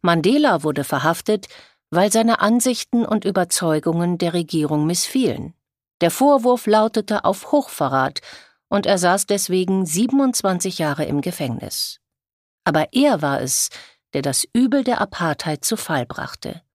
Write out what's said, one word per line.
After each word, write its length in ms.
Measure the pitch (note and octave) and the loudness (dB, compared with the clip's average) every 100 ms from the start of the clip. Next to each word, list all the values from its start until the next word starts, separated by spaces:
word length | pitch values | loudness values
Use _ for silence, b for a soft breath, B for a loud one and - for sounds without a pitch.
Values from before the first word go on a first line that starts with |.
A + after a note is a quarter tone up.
Mandela 600 | F3+ E3+ E3 C#4+ D4 E3+ | 2 2 4 4 4 2
wurde 220 | D#3 C#3+ | 0 -4
verhaftet, 640 | C#3 C#3+ D3+ E3+ - G#3+ - B B B _ | -2 0 0 -2 -2 -2 -4 B B B _
weil 220 | E3+ G3+ | 0 2
seine 300 | A3+ A3+ A3+ | 2 2 2
Ansichten 640 | G#3 A#3+ C4 A#3 - A#3 A3+ | 2 2 2 -2 -2 0 0
und 200 | G#3+ G3+ | 0 0
Überzeugungen 960 | F#3+ F3 - E3+ D#3 E3 E3 F3 F3 | 0 0 0 0 0 0 0 0 0
der 140 | E3+ | 0
Regierung 520 | F3 D#3+ E3 D3+ D3+ D#3 | -2 -2 -2 0 0 0
missfielen. 680 | F3 - C4 A3 - D#3+ - _ _ _ _ | 0 -2 0 0 -2 -10 -14 _ _ _ _
Der 100 | E3+ | 0
Vorwurf 560 | - C#4 C#4 A#3+ B3 - | 2 4 4 4 0 2
lautete 580 | G#3+ A3 A3 G3+ G#3 - | 2 2 -2 -2 -2 0
auf 260 | G3 - | -2 0
Hochverrat 720 | D4 - - C#3 C3+ C3 - B B B B _ | 0 0 -4 0 2 0 -4 B B B B _
und 180 | G3+ F#3 | -2 2
er 140 | F#3+ | 2
saß 260 | F3 F#3+ - | 2 0 0
deswegen 600 | G3+ - F#3 F#3 F#3+ F3 | -2 0 0 0 0 0
siebenundzwanzig 920 | D#3+ A#3+ C#4 C4+ - G3 F3+ F#3+ F3 | 0 2 2 2 0 -2 -2 -4 -2
Jahre 280 | D#3 C#3+ D3+ | -4 -2 -2
im 160 | C#3+ | -2
Gefängnis. 800 | D#3+ F3 C#3 A2+ - - - - _ _ _ _ _ _ | -4 -4 -6 -6 -8 -8 -8 -10 _ _ _ _ _ _
Aber 300 | - D#3 D#3 | -2 0 0
er 300 | B3 D4 G3 | 2 2 2
war 180 | D3 C#3 | 0 -2
es, 280 | - - - B B B _ | -2 -2 -4 B B B _
der 80 | C#3+ | -4
das 260 | C#3 C3 - | -2 -4 -2
Übel 300 | A#3 B3+ C#4 | 0 2 2
der 180 | B3+ A#3+ | 0 -2
Apartheid 640 | G3+ - E3+ D3 - D3 - | -4 -2 -4 -2 -4 -6 -4
zu 120 | A3 | -6
Fall 280 | - D#3 A#2+ | -2 -4 -4
brachte. 560 | - - - - E3+ _ | -8 -12 -12 -12 -14 _